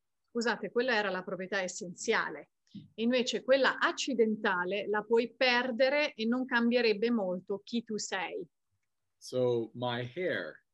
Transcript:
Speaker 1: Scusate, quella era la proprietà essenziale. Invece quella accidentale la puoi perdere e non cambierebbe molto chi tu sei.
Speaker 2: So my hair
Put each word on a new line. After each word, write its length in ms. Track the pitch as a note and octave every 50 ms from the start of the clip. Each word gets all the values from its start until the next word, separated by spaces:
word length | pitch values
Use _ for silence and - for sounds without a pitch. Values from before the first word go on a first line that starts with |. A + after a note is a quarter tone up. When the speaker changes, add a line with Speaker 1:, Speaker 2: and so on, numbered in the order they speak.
| _ _ _ _ _ _
Speaker 1:
Scusate, 400 | - A#3+ A3+ A#3+ G#3+ - A3+ F3+
quella 240 | - A#3 B3 C4 A#3
era 160 | G#3 G#3 G3
la 100 | F#3 F#3
proprietà 400 | F#3 F#3+ F#3+ F3 F#3+ F#3 G#3 G3
essenziale. 880 | F#3 F3+ - - G3+ F3 F3+ - - A#3 A3 F#3 E3+ E3+ D#3+ D3 - - _ _ _ _ - G3+ - - _
Invece 480 | - A3+ A#3 B3+ B3+ A#3+ B3+ - - -
quella 340 | - C4 C#4 B3+ G3+ - -
accidentale 1080 | - D#4+ E4+ - - D4+ B3+ G#3+ A3+ A3 G#3+ G#3+ G#3+ G#3+ F#3+ F3+ F3 F3+ G3 G#3 G3
la 160 | G3 G#3 G#3+ G#3
puoi 300 | G#3+ A#3 A#3 B3 A3+ -
perdere 800 | - C4 B3+ A#3+ A#3+ A#3+ B3+ A#3 A3 C4+ C4 C#4+ D4 D4+ C#4 -
e 100 | - A3
non 200 | A3+ A#3+ C4 C4
cambierebbe 680 | C4+ C4 A#3 A#3 A#3 A#3 B3 A#3 A3 G#3 G3+ A3 A#3+
molto 500 | A#3+ A3+ G3 F#3 F3+ F3+ F#3 - G3+ G3 -
chi 200 | - A#3+ A#3 A3+
tu 140 | - G#3+
sei. 480 | G3+ - - G#3 F#3+ E3+ D#3+ - - - - _ _ _ _ _ _ _ _ _ _ _ _ _
Speaker 2:
So 540 | _ - - C3 B2+ B2+ A#2+ A#2 A2 A2+ A2 -
my 300 | B2 B2 B2 A#2+ A#2+ B2 B2 -
hair 460 | F3+ F#3 E3 B2+ G2 E2+ D2+ D2 - _ _